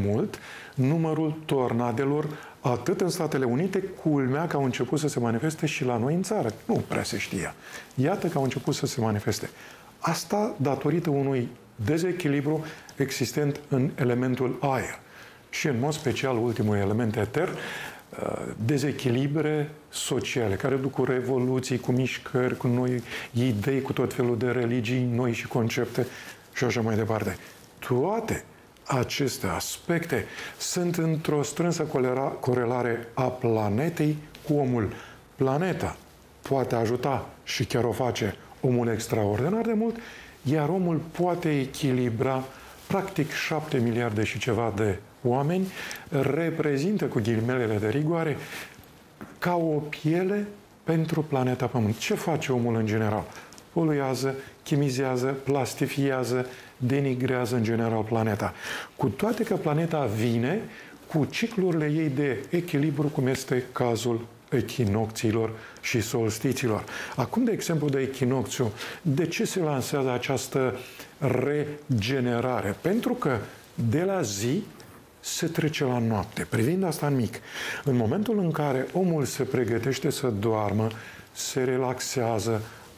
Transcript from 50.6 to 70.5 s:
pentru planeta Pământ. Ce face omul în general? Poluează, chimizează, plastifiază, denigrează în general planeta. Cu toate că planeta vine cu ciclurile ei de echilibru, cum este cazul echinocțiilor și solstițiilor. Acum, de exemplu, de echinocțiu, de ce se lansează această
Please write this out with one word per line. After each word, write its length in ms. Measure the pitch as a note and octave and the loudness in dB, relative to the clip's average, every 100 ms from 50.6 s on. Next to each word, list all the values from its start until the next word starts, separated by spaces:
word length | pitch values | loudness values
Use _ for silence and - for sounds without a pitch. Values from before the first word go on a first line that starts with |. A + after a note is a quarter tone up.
| - - | -20 -6
pentru 380 | - D#3+ D#3+ D#3 | 0 2 2 0
planeta 440 | D3+ C3+ B2+ B2+ A#2+ | 0 2 2 0 0
Pământ. 320 | B2 G#2+ A2 | 2 2 0
Ce 160 | - | 0
face 380 | G#3 - D3 - | -2 0 0 0
omul 240 | B2 A#2 A2+ | 0 2 2
în 100 | A2 | 2
general? 380 | A2 G#2+ G#2 - - - - - | 2 2 0 -2 -10 -18 -20 -6
Poluează, 640 | E3+ D#3+ C#3+ C3+ B2 C3+ C3+ - - | 0 2 2 0 0 -2 -4 -8 -12
chimizează, 640 | - C#3+ C#3+ B2+ C3+ B2+ C3 C#3 | -2 2 2 2 0 2 0 -2
plastifiază, 1000 | - C#3 B2 - C3+ - C#3 C3 A#2+ B2+ B2+ - - - | 0 0 0 -2 -2 0 0 0 0 0 -2 -8 -18 -4
denigrează 800 | B2 C#3 C#3 B2+ B2+ B2+ A#2+ B2 | 0 2 2 0 0 0 0 2
în 80 | |
general 400 | A2 A2+ A#2 A2+ | 2 2 2 0
planeta. 500 | G#2+ A2+ A2 G2 G2+ - - - - - | 2 2 2 2 -2 -4 -8 -8 -10 -2
Cu 120 | C3+ | -2
toate 360 | - G#3+ A#3 | 0 0 0
că 100 | A3 G3 | 0 0
planeta 500 | D#3+ D3+ E3 D#3+ B2 | 0 0 2 0 0
vine 560 | A2 A#2 A#2 B2 G#3 - - - - - | 2 2 2 0 -2 -4 -12 -18 -20 -4
cu 180 | D#3+ C3+ | 0 0
ciclurile 600 | - A3+ - F3+ E3 D3+ | 0 -2 0 2 2 2
ei 240 | D#3 D#3 | 2 0
de 280 | C3 C#3+ A#2 - | 0 0 0 -2
echilibru, 580 | F3 F3 C#3+ D#3 C#3+ D3 | -2 0 2 2 2 0
cum 200 | D3 C3 | 2 0
este 360 | C3 - B2+ B2+ | 0 0 -2 0
cazul 540 | - B2 A2+ A#2+ A2+ A2+ - - | 0 2 2 0 -2 -4 -16 -2
echinocțiilor 1000 | C3 G#2 - G#2+ G#2 A2 - A2+ A2+ A2 A2 - - | -2 0 0 2 2 0 -2 0 2 0 -4 -14 -10
și 200 | - A#2+ | -2 0
solstițiilor. 840 | - B2 A2 G#2 C#3 A#2 A#2+ G2+ - - - - | 0 0 0 0 0 0 0 0 -2 -10 -6 -4
Acum, 280 | B2 A3+ | -2 0
de 80 | B3 | 2
exemplu, 380 | F#3 - D#3+ D3 | 0 0 0 2
de 100 | C#3 | 0
echinocțiu, 720 | B2 - B2+ C3 G#2+ - A#2 - - - | 0 0 0 0 -2 -2 -2 -4 -10 -6
de 260 | E3 C3+ E3 | 0 0 0
ce 180 | - G#3+ | 0 -2
se 140 | G3 | 0
lansează 520 | D#3 C3+ - C#3+ C3 | 0 0 0 0 2
această 640 | B2 B2+ C3 - | 0 0 -2 0